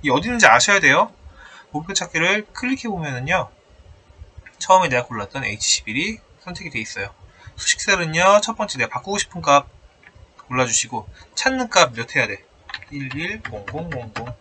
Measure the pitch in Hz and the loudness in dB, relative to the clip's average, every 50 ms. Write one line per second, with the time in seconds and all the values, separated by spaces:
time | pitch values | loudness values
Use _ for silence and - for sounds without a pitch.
0 | - 147 247 262 185 226 247 233 220 123 113 123 - - 202 196 - 139 135 160 | 2 2 2 2 2 0 2 6 8 8 8 8 6 4 4 6 6 6 6 6
1 | 208 226 - _ - - - - - - - - - _ - 151 156 175 196 - | 4 2 -2 _ -20 -20 -20 -20 -20 -20 -20 -20 -20 _ -10 -10 -8 -4 -6 -6
2 | 180 165 - 160 160 180 196 214 214 _ - - - 247 269 262 - 233 202 175 | -6 -4 -2 0 2 2 2 0 -2 _ -12 -8 -4 -4 -4 -4 -4 -8 -6 -6
3 | 160 147 131 123 127 143 180 185 139 - - _ _ _ - _ - - - - | -6 -6 -6 -6 -4 -2 -2 -2 -2 -4 -12 _ _ _ -20 _ -20 -20 -20 -20
4 | _ _ - _ - - _ - - - _ _ - - 185 185 180 156 127 123 | _ _ -20 _ -20 -20 _ -20 -20 -20 _ _ 2 4 6 6 6 4 0 0
5 | 120 - 123 110 101 101 - 135 131 110 107 107 - - - - - - 107 127 | -2 -2 -6 -8 -8 -8 -8 -8 -6 -6 -6 -4 -2 -2 -2 -2 -2 -6 -4 -4
6 | 165 208 220 220 - _ - _ - - 175 - 190 165 - 120 110 - - - | -4 -4 -6 -10 -14 _ -20 _ -14 -14 -14 -12 -12 -10 -8 -8 -8 -8 -8 -10
7 | 98 - - _ - - - - - - - - - - - - - - 196 185 | -10 -10 -12 _ -20 -20 -20 -20 -20 -20 -14 -6 -2 -2 -2 -2 0 0 0 0
8 | 170 160 156 165 180 190 202 208 208 - 220 - 214 208 - 135 117 113 - 127 | 0 0 0 4 6 6 4 4 2 -4 -6 -6 -6 -6 -4 -4 -4 -4 -4 -8
9 | - - 185 165 - - - 175 165 - 143 143 139 - _ - _ - _ _ | -6 -4 -4 -4 -4 -6 -8 -6 2 4 4 4 4 2 _ -20 _ -20 _ _
10 | - - _ - - _ _ _ - _ 123 127 127 120 110 - - 120 127 113 | -20 -20 _ -20 -20 _ _ _ -12 _ -2 0 0 2 0 -2 -2 -2 -6 -10
11 | 104 - - - - _ _ - - 262 262 262 254 220 - 190 170 147 120 113 | -10 -10 -18 -20 -20 _ _ -4 -2 -2 -2 -2 -4 0 4 4 4 4 2 -8
12 | 117 - - 143 120 110 101 95 - _ _ _ _ - - - - - 147 143 | -10 -4 0 -2 0 0 -4 -10 -14 _ _ _ _ -18 -18 -18 -16 -14 -12 -10
13 | 139 131 127 143 165 185 208 220 - - 117 107 101 - - 143 165 175 151 127 | -10 -8 -8 -6 -6 -6 -8 -8 -10 -10 -12 -10 -12 -10 -10 -10 -8 -8 -8 -10
14 | 117 110 107 - 117 123 120 - | -10 -10 -12 -12 -12 -12 -12 -16